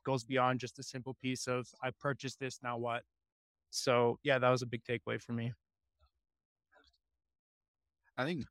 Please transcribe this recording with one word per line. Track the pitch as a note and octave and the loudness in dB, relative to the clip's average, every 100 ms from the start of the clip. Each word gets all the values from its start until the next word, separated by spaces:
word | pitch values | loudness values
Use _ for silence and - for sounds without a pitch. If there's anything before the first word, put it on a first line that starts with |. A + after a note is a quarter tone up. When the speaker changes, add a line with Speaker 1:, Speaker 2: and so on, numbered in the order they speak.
| - | -2
Speaker 1:
goes | C3 | -2
beyond | A#2 C3 B2+ B2+ | 2 2 4 2
just | B2 - | -4 -10
a | |
simple | - C3 C3 B2 | -12 -10 -10 -6
piece | C3 B2+ B2+ | -4 -4 -2
of, | B2+ A#2 - | -2 -4 -6
"I | B2+ - | -8 -4
purchased | C#3+ C3+ C3 - | -4 -4 -6 -6
this, | C3 - | -8 -6
now | B2 A#2+ | -6 -4
what?" | A#2 A#2 - _ _ _ _ _ _ | -4 -4 -8 _ _ _ _ _ _
So | - C#3 A#2+ A#2+ - | -4 2 4 4 2
yeah, | D3 C3 | 2 4
that | B2+ | 6
was | B2+ | 4
a | B2 | 0
big | A#2+ | -6
takeaway | - A#2+ A2+ A2+ | -4 -4 -4 -6
for | - | -4
me. | A#2 A#2 G#2+ _ _ _ _ _ _ _ _ _ _ _ _ _ _ _ _ _ _ _ _ _ _ _ _ _ - | -4 -4 -8 _ _ _ _ _ _ _ _ _ _ _ _ _ _ _ _ _ _ _ _ _ _ _ _ _ -4
Speaker 2:
I | |
think | C3+ E3 - | -2 -4 -8